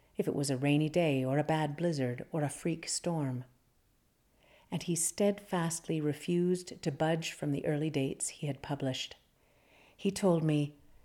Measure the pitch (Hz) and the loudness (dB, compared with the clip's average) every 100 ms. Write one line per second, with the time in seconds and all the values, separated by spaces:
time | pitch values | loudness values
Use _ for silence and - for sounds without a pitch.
0 | _ - 180 - 143 127 143 147 156 175 | _ -4 -2 0 0 2 4 4 4 2
1 | 160 135 131 143 151 156 151 143 170 147 | 2 2 2 0 2 2 0 0 -2 0
2 | 127 123 - 165 143 - 170 160 - - | -2 -2 -4 -2 -2 -2 -4 -4 -4 -4
3 | 175 165 135 123 123 _ _ _ _ _ | -2 -2 -2 -4 -8 _ _ _ _ _
4 | _ _ _ _ _ - _ 160 - 165 | _ _ _ _ _ -20 _ -6 -2 -2
5 | - - 208 202 - 185 165 - - 160 | -2 2 2 2 -2 -2 0 -2 -2 0
6 | 151 147 - 175 180 180 180 - 170 139 | 0 -2 0 2 2 0 -4 -6 -6 0
7 | 160 165 160 - 147 143 - 147 156 143 | 0 0 -2 -4 -2 -2 0 0 0 0
8 | 135 - - - 143 139 - 139 131 127 | -2 -2 -8 -4 -6 -6 -6 -2 -2 -4
9 | - - _ _ _ _ _ - - - | -8 -12 _ _ _ _ _ -20 -20 -4
10 | 202 196 190 165 156 151 147 - - - | -2 2 4 4 4 2 0 -6 -20 -20